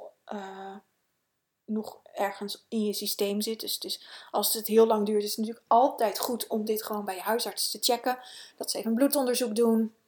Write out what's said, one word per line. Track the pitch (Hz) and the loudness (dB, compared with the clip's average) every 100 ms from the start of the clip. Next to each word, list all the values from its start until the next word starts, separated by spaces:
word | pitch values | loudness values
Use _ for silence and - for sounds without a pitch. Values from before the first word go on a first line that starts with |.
| - _ | -18 _
eh, | - 208 190 190 196 196 _ _ _ _ _ _ _ _ | -12 -12 -10 -12 -14 -16 _ _ _ _ _ _ _ _
nog | - 214 208 - - | -6 -4 -4 -14 -16
ergens | - 196 - 202 - _ | -4 -4 -4 -10 -12 _
in | 226 | -2
je | 208 | -2
systeem | 202 208 - 202 202 | -2 -6 -2 -2 -2
zit. | 214 220 | -4 -6
Dus | 202 | -6
het | - | -6
is, | 190 - - - - | -6 -10 -12 -20 -6
als | 202 202 | -2 0
het | 226 214 | -2 2
heel | 220 226 | 6 6
lang | 214 202 | 4 2
duurt, | 214 | 0
is | 208 | -2
het | - | -4
natuurlijk | 214 233 - | -6 -6 2
altijd | 233 285 - 214 - | 4 4 2 -2 0
goed | - 233 - | -2 -2 -4
om | 220 | -4
dit | 214 214 | -2 -4
gewoon | - 208 | -2 -6
bij | 202 | -6
je | 185 | -6
huisarts | 202 233 226 - - | -2 -2 -2 -4 -4
te | - | -2
checken. | - 233 254 254 - - - _ | 0 2 0 -4 -6 -20 -20 _
Dat | - | -6
ze | - | -4
even | 220 | 0
een | 226 | 2
bloedonderzoek | 277 277 247 240 240 | 4 4 4 2 0
doen. | 214 233 226 220 _ | 4 6 6 2 _